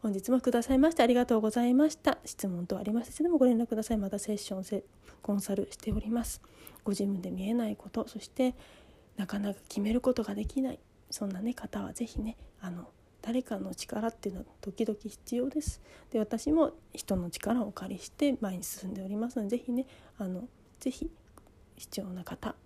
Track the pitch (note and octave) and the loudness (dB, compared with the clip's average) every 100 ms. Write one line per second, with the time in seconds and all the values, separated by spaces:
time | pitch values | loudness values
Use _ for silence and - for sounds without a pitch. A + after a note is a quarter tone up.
0 | A3 G3 A3 B3+ B3 A#3+ A#3 C4 D4+ E4 | -2 -2 2 4 4 2 4 6 6 8
1 | A#3+ B3 B3 A3 G#3+ A#3 A#3+ B3+ D4+ - | 6 6 6 4 4 2 4 6 6 4
2 | - - - - G3 F3 F3 F#3 G#3 A3+ | 0 0 -6 -6 -4 -2 -2 -2 0 -2
3 | A#3 - E4 E4 B3+ A3+ A#3 A3 A3 A3 | -2 -2 2 6 6 6 2 -2 0 0
4 | G3 G3+ - G#3 - F#3+ F#3 G3 - - | 0 -4 -4 -4 -4 -8 -4 -6 -6 -20
5 | - - - G3+ G3 G3 G3 - - G#3+ | -20 -10 -2 -2 0 -2 -4 -6 -4 -2
6 | G#3+ A#3 A3+ - - - - - - G3+ | 0 -2 -2 -8 -14 -20 -20 -8 -4 0
7 | G3+ G3 F3+ F#3 F#3+ A#3+ A3 G#3 G3+ - | 0 -2 -4 -4 0 0 0 -4 -6 -6
8 | G#3+ G#3 - - B3+ B3 - - - - | -4 -8 -14 2 2 2 -14 -20 -20 -20
9 | - - F#3+ G3+ G3+ G3 - - G3+ A#3+ | -18 -6 -4 -2 -2 -4 -6 -2 2 2
10 | B3+ B3 G#3+ G3+ G#3+ - C4 - _ _ | 2 2 0 -2 -2 -2 -2 -4 _ _
11 | _ - G3+ F#3 A3 B3 G#3 G#3+ G3 - | _ -6 -4 -2 -4 -4 -6 -6 -6 -6
12 | A3+ - G#3+ - - - F#3 F3 E3+ _ | -4 -4 -6 -8 -16 -12 -10 -10 -12 _
13 | _ _ - A#3+ B3 G3+ F#3+ - - G#3+ | _ _ -2 -2 0 -4 -4 -8 -6 -2
14 | A3+ - G3+ F#3 - - - - A3 G#3 | -2 -2 -6 -6 -12 -12 -12 -2 -2 0
15 | G#3 - - A#3+ B3+ D4+ D4 - - - | -6 -14 -4 -2 0 -2 -4 -8 -16 -20
16 | - A3+ G#3+ A3+ - D#4 D4 - - - | -4 0 0 0 2 4 4 2 -16 -14
17 | - F#3 F3 - - A#3+ G#3 - F#3+ G3 | -2 -2 -2 -4 0 0 0 -4 -8 -8
18 | - - D4 B3 G#3 F#3 E3+ - F#3+ F#3+ | -10 0 2 2 -2 -4 -8 -8 -8 -6
19 | F#3+ G#3 A#3 B3 G3+ A#3+ B3 A#3+ C4 - | -4 -4 -2 -2 -2 -2 0 -2 -2 -8
20 | - - G3 F#3 A#3+ - - - C4+ - | -20 -8 -6 -6 -8 -16 -20 -6 -6 -4
21 | E4 - - - - - - - - - | -8 -10 -20 -20 -20 -20 -20 -20 -10 -8
22 | G3 F3+ F3 - A3 - | -8 -8 -10 -8 -8 -10